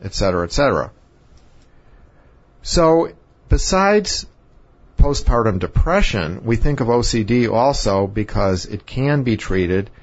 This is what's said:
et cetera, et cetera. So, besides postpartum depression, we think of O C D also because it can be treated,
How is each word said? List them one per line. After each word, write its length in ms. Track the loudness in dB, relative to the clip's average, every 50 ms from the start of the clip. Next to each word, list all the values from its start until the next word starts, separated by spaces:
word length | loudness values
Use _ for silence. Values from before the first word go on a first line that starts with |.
et 120 | -14 -10 -4
cetera, 300 | -2 -2 0 0 -2 -4
et 80 | -2
cetera. 400 | -2 0 0 0 0 -2 -4 -6 -10 _ _ _ _ _ _ _ -20 -20 -20 -20 -20 -20 -20 _ _ -20 _ -20 -20 -20 -20 -20 _ _ _ _ _ _ _ _ _ _
So, 500 | -8 -2 0 2 4 4 4 2 0 -2 -6 -16 _ _ _ _ _ 0
besides 800 | 0 0 2 0 0 2 2 4 2 2 0 -2 -6 -8 -10 -14 _ _ _ _ _ -20 -20 _ _ _ -20 -4 _ 4
postpartum 600 | 4 4 2 -2 0 0 2 2 2 2 0 -2
depression, 880 | -4 -2 0 0 2 2 2 2 0 0 0 -2 -4 -4 -6 -6 -4
we 120 | -2 0
think 240 | 2 2 0 0 0
of 100 | 0 0
O 120 | 2 2
C 220 | 0 0 0 -2 0
D 240 | 0 2 2 2 2
also 580 | 2 2 2 2 0 0 -2 0 0 0 0
because 600 | -2 -4 -6 -6 -4 -2 0 0 0 0 -2 -4
it 200 | -8 -12 -12 -12
can 380 | -8 -6 -4 -2 0 0 0 0
be 120 | -2 -2
treated, 540 | -2 -2 -2 -2 0 0 0 0 -2 -4 -6 -12 -20